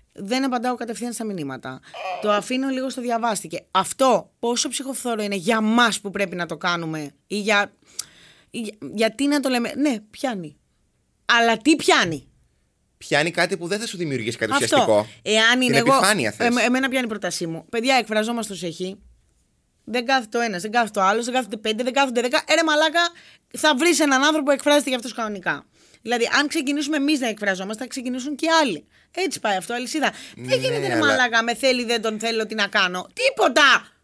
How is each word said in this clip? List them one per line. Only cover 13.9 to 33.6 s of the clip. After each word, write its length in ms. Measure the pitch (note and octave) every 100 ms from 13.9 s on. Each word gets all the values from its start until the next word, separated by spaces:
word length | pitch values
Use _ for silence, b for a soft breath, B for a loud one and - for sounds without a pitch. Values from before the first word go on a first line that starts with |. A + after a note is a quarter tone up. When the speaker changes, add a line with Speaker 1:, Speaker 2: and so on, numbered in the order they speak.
| F3
Speaker 2:
δημιουργήσει 400 | E3 C3 A2 A#2
κάτι 160 | A2+
Speaker 1:
Αυτό. 120 | C4+
Speaker 2:
ουσιαστικό. 420 | - C#4+ G3+ G#2+ A2 B
Speaker 1:
Εάν 280 | - G#3+ A3+ B3
Speaker 2:
Την 20 |
Speaker 1:
είναι 140 | B3+ A#3+
εγώ, 160 | A#3+
Speaker 2:
επιφάνεια 360 | C4+ G3+ G#3 A2+
θες. 140 | - A#3+
Speaker 1:
εμ-, 120 | B3
εμένα 300 | A3+ B3+ C4+
πιάνει 160 | C4
η 40 | B3
πρότασή 380 | G#3 F3+ - E3+
μου. 180 | E3 -
«Παιδιά, 260 | A#3 A#3+ C4
εκφραζόμαστε 560 | A#3 G#3+ G#3+ A#3+ G#3+
ως 100 | F#3+
έχει. 340 | F3 D#3+ F#3 G3 - _ _ _ _ _ _ _
Δεν 200 | - A#3 A#3+
κάθεται 320 | C4+ A#3+ A#3+
ο 20 |
ένας, 220 | A#3 F#3
δεν 80 | G3+
κάθεται 280 | A3+ A3+ G#3+
ο 20 |
άλλος, 220 | F#3+ A3
δεν 100 | A#3+
κάθονται 220 | B3+ G#3+ G#3+
πέντε, 260 | A3 A3
δεν 100 | B3
κάθονται 280 | B3 C4+ A#3+
δέκα. 220 | A#3+ D4 -
Ε, 60 |
ρε 80 | D#4
μαλάκα, 360 | D#4+ D4+ D#4 D#4+ E4+ E4+ B B _ -
θα 160 | D#4 C4+
βρεις 240 | E4 E4
έναν 220 | D4+ C4
άνθρωπο 220 | C#4+ D#4
που 60 | C#4
εκφράζεται 380 | C#4 D4 D4 C#4
για 80 | B3+
αυτός 140 | B3
κανονικά». 520 | A3 A3 G3+ F3 C#3+ - b b b
Δηλαδή, 260 | A3+ A#3+ G#3+ B3
αν 80 | C#4+
ξεκινήσουμε 480 | D#4+ C4+ C#4+ C#4+ D#4
εμείς 240 | C#4 D4+
να 80 | B3
εκφραζόμαστε, 540 | A3 G#3 F#3 F#3+ G#3+
θα 60 | B3+
ξεκινήσουν 460 | C4+ B3 B3+ B3+ C#4+
και 100 | D#4+ E4
άλλοι. 240 | D4 D#3 - b b
Έτσι 300 | - F#4 -
πάει 160 | A3+ F#3+
αυτό, 180 | F3+
αλυσίδα. 380 | A#3+ B3 D#4 B3 - B B
Speaker 2:
Ναι, 100 | -
Speaker 1:
Δεν 120 | B4+
γίνεται, 260 | B4+ A#4 G4+
ρε 60 |
Speaker 2:
αλλά 140 | E4 D4
Speaker 1:
μαλάκα, 360 | C4 B3 A3+
με 120 | A3+
θέλει, 300 | A#3 C4+ B3+
δεν 180 | A#3 A#3
τον 160 | A3 G#3+
θέλω, 280 | A3+ A3+ G#3+
τι 80 |
να 120 | A3 G3+
κάνω; 400 | G#3+ F#3 F#3 F#3
Τίποτα! 760 | - B4+ - F#4 C4+